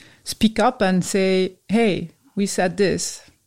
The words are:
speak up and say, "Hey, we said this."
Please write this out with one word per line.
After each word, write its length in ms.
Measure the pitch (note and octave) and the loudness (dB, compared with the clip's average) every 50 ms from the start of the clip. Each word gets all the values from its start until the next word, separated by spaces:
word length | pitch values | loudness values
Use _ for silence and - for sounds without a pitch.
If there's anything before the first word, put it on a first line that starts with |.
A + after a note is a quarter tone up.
| - - - _ - | -20 -20 -20 _ -12
speak 340 | - - - - G#3+ A3 - | -12 -6 0 0 0 2 2
up 220 | G#3 B3 B3 - G3+ | 0 0 2 2 0
and 200 | F#3+ F#3 F#3 E3+ | 0 2 0 0
say, 520 | - - G3+ F#3+ F#3+ F#3+ F#3 F#3 F#3 - _ _ - | 0 0 0 0 2 2 2 0 -2 -4 _ _ -2
"Hey, 420 | F#3 A3+ A#3 A3 E3+ - E3+ D#3+ - _ _ _ - | 0 2 2 2 0 -2 -4 -10 -14 _ _ _ -6
we 100 | G3+ G3+ | -4 -4
said 300 | F#3+ - - F3+ F#3+ E3+ | -4 -2 -2 -2 -2 0
this." 460 | F3+ G3+ F3 D3+ E3+ - - - - - - _ _ _ | 0 0 0 0 -2 -4 -8 -10 -12 -18 -20 _ _ _